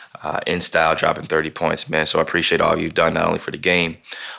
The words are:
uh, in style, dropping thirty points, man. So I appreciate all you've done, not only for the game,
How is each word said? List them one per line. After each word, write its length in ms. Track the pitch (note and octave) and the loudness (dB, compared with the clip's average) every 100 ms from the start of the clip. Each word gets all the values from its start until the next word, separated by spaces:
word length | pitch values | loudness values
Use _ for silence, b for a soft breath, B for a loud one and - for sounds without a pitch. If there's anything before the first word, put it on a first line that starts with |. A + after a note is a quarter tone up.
| B - | B -12
uh, 180 | D2+ - - | -6 -4 -2
in 140 | F2 | -2
style, 340 | - E2 D#2+ | 2 2 2
dropping 320 | D#2+ D#2+ D#2+ - | 2 2 0 0
thirty 240 | D#2+ D#2 | 0 0
points, 380 | - D#2+ D#2+ - | -2 -2 -2 -2
man. 180 | D#2 D#2 | 0 2
So 120 | D#2+ | 2
I 40 | |
appreciate 380 | D#2+ E2+ E2 E2+ | 2 0 2 2
all 180 | D#2+ E2 | 2 2
you've 160 | E2 | 0
done, 200 | E2+ E2 | 2 2
not 120 | E2 E2 | 2 0
only 120 | E2+ | -2
for 120 | - | -6
the 80 | D2 | -4
game, 400 | F2+ F2+ E2+ E2 B B B | 0 2 0 -6 B B B